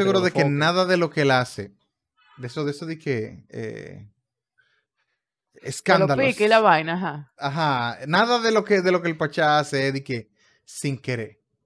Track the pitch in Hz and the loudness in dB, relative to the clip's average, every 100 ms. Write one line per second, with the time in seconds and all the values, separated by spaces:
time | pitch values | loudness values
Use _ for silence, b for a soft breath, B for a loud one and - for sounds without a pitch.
0 | 196 190 180 - 143 143 156 180 180 175 | 2 2 2 2 0 2 0 0 2 2
1 | 160 156 139 127 123 - 101 _ _ _ | 0 0 2 2 0 -8 -14 _ _ _
2 | _ _ _ - 123 156 147 143 165 160 | _ _ _ -16 -12 -6 -6 -6 -10 -10
3 | 151 120 107 - _ 117 113 107 - 95 | -6 -6 -6 -12 _ -12 -10 -12 -16 -18
4 | 104 _ _ _ _ _ _ _ _ _ | -20 _ _ _ _ _ _ _ _ _
5 | _ _ _ _ _ _ 139 - - 180 | _ _ _ _ _ _ -12 -6 2 4
6 | 190 143 269 - 214 226 214 160 160 175 | 4 2 0 2 4 6 6 4 2 -4
7 | 180 147 143 _ 143 156 156 127 120 113 | -6 -8 -14 _ -6 -2 0 0 -2 -6
8 | 143 180 233 240 226 214 208 196 180 185 | 0 2 2 2 2 0 2 2 4 2
9 | 170 160 156 170 151 151 147 139 135 135 | 0 -2 -4 0 2 2 2 -2 -2 -4
10 | 135 120 - _ _ _ - - 147 131 | -6 -8 -8 _ _ _ -18 -8 -6 -6
11 | - 120 107 - _ _ | -6 -6 -8 -14 _ _